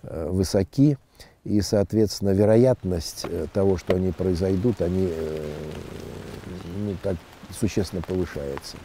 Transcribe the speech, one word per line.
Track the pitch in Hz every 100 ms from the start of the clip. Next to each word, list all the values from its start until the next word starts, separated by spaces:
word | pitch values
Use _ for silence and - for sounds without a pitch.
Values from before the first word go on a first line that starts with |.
э, | - 80 80
высоки, | 92 92 101 95 - 147 139 _ _ - _
и, | - 104
соответственно, | 95 107 98 107 104 - 98
вероятность, | 95 104 113 127 127 92 87 - - -
э, | 87 78
того, | 104 98 92
что | - 92
они | 92
произойдут, | 85 92 87 95 95 120 104
они, | 87 92 95
э, | 80 80 78 76 76 78 76 - - - - - - - 90 85 95
ну, | 104 92
так | 98 90 - - -
существенно | 95 104 - 92 92
повышается. | - 92 87 78 71 69 - -